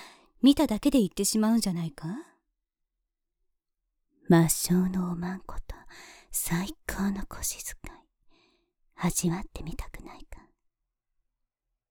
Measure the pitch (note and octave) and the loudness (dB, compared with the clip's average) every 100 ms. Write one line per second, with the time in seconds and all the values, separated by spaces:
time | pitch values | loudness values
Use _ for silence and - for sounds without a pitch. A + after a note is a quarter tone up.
0 | - - _ - C4+ C#4 D4 G#3 C#4+ C4+ | -20 -20 _ 4 6 6 2 2 4 4
1 | F#3 - G3+ A3 G#3+ A#3 G3 E3+ E3 - | 2 0 0 2 2 2 0 -2 -4 -6
2 | D#3 C4 - _ _ _ _ _ _ _ | -8 -8 -12 _ _ _ _ _ _ _
3 | _ _ _ _ _ _ _ _ _ _ | _ _ _ _ _ _ _ _ _ _
4 | _ _ - E3 E3 - - F3+ F#3 F#3 | _ _ 4 6 6 2 2 2 2 -2
5 | F3 E3+ F3+ F#3+ - - - - - - | -4 -4 -6 -8 -8 -8 -8 -16 -16 -20
6 | - - _ - - F3 G3+ - - - | -20 -20 _ -6 -2 -2 -2 -8 -10 -4
7 | G3 G3 - - - - - - - - | -4 -4 -8 -8 -8 -8 -12 -14 -16 -18
8 | _ _ _ _ _ _ _ _ _ - | _ _ _ _ _ _ _ _ _ -4
9 | F3+ - E3+ F3+ - - D#3+ - - - | -2 0 -2 -2 -8 -10 -8 -8 -10 -14
10 | - - - - - _ _ _ _ _ | -18 -20 -16 -18 -18 _ _ _ _ _
11 | _ _ _ _ _ _ _ _ _ | _ _ _ _ _ _ _ _ _